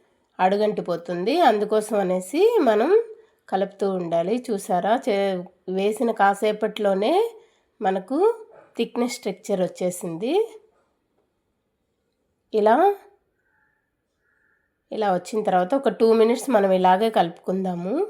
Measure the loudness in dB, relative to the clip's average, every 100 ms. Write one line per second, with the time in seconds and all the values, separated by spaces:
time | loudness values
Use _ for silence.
0 | _ _ _ -2 0 2 0 -2 -6 -8
1 | -6 -6 -2 2 2 2 0 -2 0 -2
2 | -2 -2 -4 0 2 4 2 2 2 2
3 | 0 -8 _ _ -6 -4 -4 -4 -4 -4
4 | -2 -2 -2 -4 -4 -8 -4 -2 0 -2
5 | 0 -2 -2 -4 -8 _ -8 -2 -2 0
6 | -2 2 2 2 -2 -2 -4 -2 -2 0
7 | 2 2 0 -6 _ _ _ _ -4 -4
8 | -4 0 0 0 -8 -20 -14 -6 -4 -2
9 | -4 -4 -8 -10 -4 -2 -2 -2 -6 -4
10 | -8 -6 -2 -2 -2 -8 _ _ _ _
11 | _ _ _ _ _ _ _ _ _ _
12 | _ _ _ _ _ 2 4 6 4 2
13 | -8 _ _ _ _ _ _ _ _ _
14 | _ _ _ _ _ _ _ _ _ -4
15 | 0 -2 -2 -4 0 0 2 0 0 2
16 | 4 6 4 2 2 2 4 4 4 4
17 | 2 0 0 -4 -6 -4 -4 -6 -4 -4
18 | -4